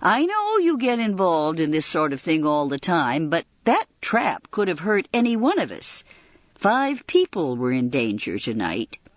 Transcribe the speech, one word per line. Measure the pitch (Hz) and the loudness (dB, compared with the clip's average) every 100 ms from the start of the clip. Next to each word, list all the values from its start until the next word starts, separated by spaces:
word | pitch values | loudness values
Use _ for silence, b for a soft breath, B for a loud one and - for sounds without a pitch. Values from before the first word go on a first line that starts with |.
I | - 220 330 | 2 2 2
know | 415 415 440 | 0 0 2
you | 339 302 | 2 2
get | 247 240 | 0 0
involved | 226 196 190 165 151 160 | 0 2 2 2 2 0
in | 156 | 0
this | 156 151 | 0 0
sort | 165 156 | 0 0
of | 139 | -2
thing | - 160 151 | -2 0 2
all | 151 143 | 0 0
the | 139 | -4
time, | - 170 147 139 160 | -2 0 0 0 0
but | 165 - _ - | -2 -4 _ 0
that | 302 - _ | 0 0 _
trap | - 226 - 113 - | -2 0 0 -4 -8
could | - 202 | -2 -2
have | 160 | -2
hurt | 175 208 - | 0 0 0
any | 240 240 226 | 0 2 2
one | 240 381 | 2 2
of | 165 | -2
us. | 92 - - - b b b b _ | -6 -12 -14 -16 b b b b _
Five | 202 240 277 269 - | 2 2 0 -4 0
people | 359 370 - 156 123 | 2 2 0 -2 0
were | 127 | 0
in | 127 123 | 0 0
danger | 135 117 104 - 98 | 0 0 -2 -4 -6
tonight. | - 113 87 87 117 - - | -4 -4 -4 -4 -8 -12 -20